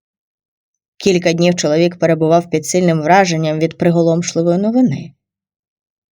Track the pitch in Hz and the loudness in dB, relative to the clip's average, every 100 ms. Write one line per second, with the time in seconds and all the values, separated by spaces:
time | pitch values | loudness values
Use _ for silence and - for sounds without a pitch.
0 | _ _ _ _ _ _ _ _ _ - | _ _ _ _ _ _ _ _ _ -6
1 | 202 180 175 165 175 175 156 156 170 175 | -2 0 0 0 0 0 0 0 0 0
2 | 165 160 160 170 175 156 156 180 180 160 | -2 0 2 0 0 -6 -4 -2 0 0
3 | 151 190 185 160 156 156 160 - 175 170 | 2 2 2 0 -2 -2 -2 0 0 2
4 | 165 165 175 165 170 175 208 240 247 139 | 2 0 -2 -2 0 0 0 0 0 -2
5 | 160 - _ _ _ _ _ _ _ _ | -10 -20 _ _ _ _ _ _ _ _
6 | _ | _